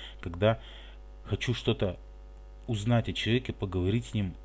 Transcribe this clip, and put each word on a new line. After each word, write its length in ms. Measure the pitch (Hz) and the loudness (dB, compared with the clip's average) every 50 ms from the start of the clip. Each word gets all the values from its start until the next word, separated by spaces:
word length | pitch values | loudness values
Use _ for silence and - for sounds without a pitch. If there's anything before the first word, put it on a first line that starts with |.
| - - - - | -12 -14 -12 -10
когда 380 | - 92 85 85 104 107 113 - - - - - - - - - - - - - - | -8 -6 2 4 6 6 6 4 -2 -10 -14 -14 -16 -16 -16 -16 -16 -16 -16 -14 -4
хочу 300 | - 208 - - - 117 | -2 -2 0 2 0 0
что-то 420 | - - 120 110 - 107 92 87 - - - - - - - - - - - - - - | 2 2 0 2 2 2 0 0 -4 -10 -16 -16 -16 -16 -16 -16 -16 -16 -16 -16 -10 -4
узнать 420 | - 117 101 104 117 120 117 110 - | -4 -2 0 4 4 4 6 4 2
о 40 | |
человеке, 400 | 90 - - 107 113 127 123 - | -2 0 2 4 4 4 2 0
поговорить 540 | 98 - 107 95 90 92 87 95 107 120 117 | -2 -2 -2 0 2 2 4 4 4 2 2
с 80 | - - | 0 0
ним 200 | 107 101 90 80 - | 0 0 0 -2 -6